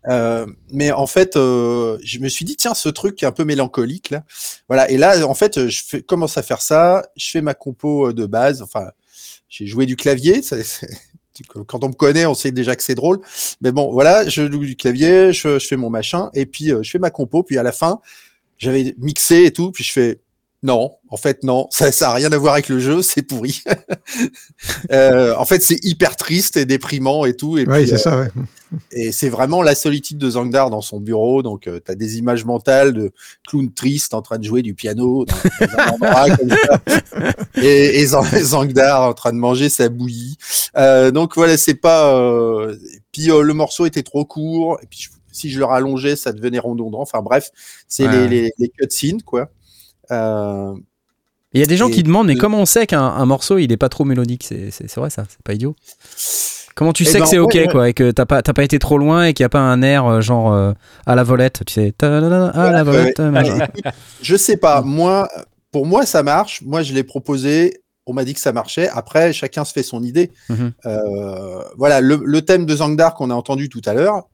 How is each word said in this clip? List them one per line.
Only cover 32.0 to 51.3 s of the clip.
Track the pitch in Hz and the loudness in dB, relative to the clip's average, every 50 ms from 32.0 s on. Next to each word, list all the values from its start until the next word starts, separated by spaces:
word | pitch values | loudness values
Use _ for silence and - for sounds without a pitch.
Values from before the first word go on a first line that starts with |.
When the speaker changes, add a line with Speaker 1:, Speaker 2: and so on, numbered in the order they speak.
| 110 110 110 | -6 -8 -6
Speaker 1:
images | 113 117 123 123 117 110 | -4 -2 -2 -2 -2 -2
mentales | 117 120 113 - 139 135 135 139 139 127 | -4 -6 -4 0 2 4 4 4 4 2
de | 110 107 95 _ _ - - - _ _ | 0 -6 -6 _ _ -20 -20 -20 _ _
clown | - - 147 135 120 - | -6 -4 -4 -4 -4 -6
triste | - 127 135 139 147 - - - | -4 -4 -4 -2 -2 -6 -6 -6
en | 110 | -8
train | 107 - 117 | -8 -8 -10
de | 113 107 | -8 -6
jouer | 107 113 123 | -2 -2 -2
du | 123 110 98 | -2 -4 -8
piano | - - 110 104 113 123 127 127 135 123 | -8 -8 -8 -4 -2 0 0 0 0 -2
dans, | - - - - 185 - - 214 | -4 -4 0 0 -2 0 0 -2
dans | - - - | -2 0 0
un | 294 - - | 0 0 0
endroit | 233 233 220 190 131 139 147 185 | -2 0 2 4 4 6 4 4
comme | - 127 123 | 2 2 2
ça. | - 415 440 - - - - - 302 320 - - - 214 170 156 190 - 208 - _ | 2 2 4 4 2 0 2 0 0 0 0 -4 -8 -4 -4 -4 -4 -6 -8 -8 _
Speaker 2:
<laughs> | 269 | 2
Speaker 1:
Et, | 240 139 143 139 143 143 131 143 | 4 6 6 6 6 4 4 2
et | 147 | 2
Zang-, | 135 139 143 131 - - | 4 2 2 2 2 2
<laughs> | 214 165 | 0 2
Zangdar | 127 147 147 139 143 127 131 135 139 143 135 127 | 2 0 0 0 2 2 4 4 4 4 4 2
en | 123 117 | 2 0
train | - - 120 117 | -2 -4 -4 -2
de | |
manger | 117 120 123 127 127 143 147 | 0 0 0 2 2 0 0
sa | - - 127 117 | 2 2 0 0
bouillie. | 120 120 123 123 117 117 120 127 147 _ - - - - - - _ | 0 -4 -6 -8 -8 -10 -12 -14 -16 _ -12 -6 -6 -6 -6 -4 _
Euh, | 135 135 135 135 131 131 131 | 2 4 6 6 6 6 4
donc, | 127 151 170 165 - | 4 2 0 0 2
voilà, | 160 165 165 160 | 2 4 4 4
c'est | 151 - - 143 | 4 2 0 0
pas, | - - 170 165 160 151 143 135 | 2 4 4 4 6 6 4 4
euh, | 127 123 123 120 117 117 113 113 107 110 110 107 - 90 - - | 4 2 2 2 2 0 0 0 -2 -4 -6 -8 -12 -16 -20 -20
et | 98 _ _ | -20 _ _
puis, | - 147 151 160 | -12 -2 2 4
euh, | 160 151 | 4 4
le | 147 151 151 | 4 4 2
morceau | 156 156 143 - - 170 | 0 -2 -2 -2 -2 -2
était | 165 156 156 127 | -2 -2 -4 -8
trop | - - 143 147 | -4 -6 -6 -6
court. | 143 - 156 156 160 165 165 165 165 160 - - | _ -8 -10 -8 -4 -2 -2 -2 -2 -4 -6 -8
Et | |
puis, | _ - - | _ -20 -18
je, | - - _ _ _ _ | -18 -20 _ _ _ _
si | - - - 151 | -16 -12 -10 -8
je | 131 135 | -4 -2
le | 135 | 0
rallongeais, | 120 131 127 135 139 135 127 131 143 147 | 0 0 0 0 -2 -4 -2 -2 -2 -2
ça | 143 - 131 107 | -2 -4 -8 -8
devenait | 104 110 123 120 123 | -6 -6 -4 -4 -4
redondant. | 117 123 120 117 113 110 104 120 | -6 -6 -6 -6 -8 -8 -8 -10
Enfin, | 139 - - 113 | -10 -6 -6 -8
bref, | 104 - 123 143 - - _ _ - - - - _ | -2 0 0 0 0 -4 _ _ -20 -20 -20 -20 _
c'est | _ - - 135 | _ -4 -2 0
Speaker 3:
Ouais. | 131 127 127 127 | 2 4 2 2
Speaker 1:
les, | 123 123 120 117 | 2 2 0 0
les, | 113 - - | -2 -2 -4
les | 120 120 | -4 -4
cutscenes, | _ - 135 - - - - 143 185 226 - | _ -6 -6 -4 -4 -4 -4 -4 -4 -6 -8
quoi. | - - 120 135 151 _ _ _ _ _ _ - _ _ _ _ _ | -6 -6 -6 -6 -6 _ _ _ _ _ _ -20 _ _ _ _ _
Euh, | 123 117 110 110 110 107 104 104 101 98 98 98 98 98 - _ _ _ _ _ _ _ _ _ | -6 -4 -2 -2 -4 -4 -4 -6 -6 -8 -8 -10 -12 -14 -18 _ _ _ _ _ _ _ _ _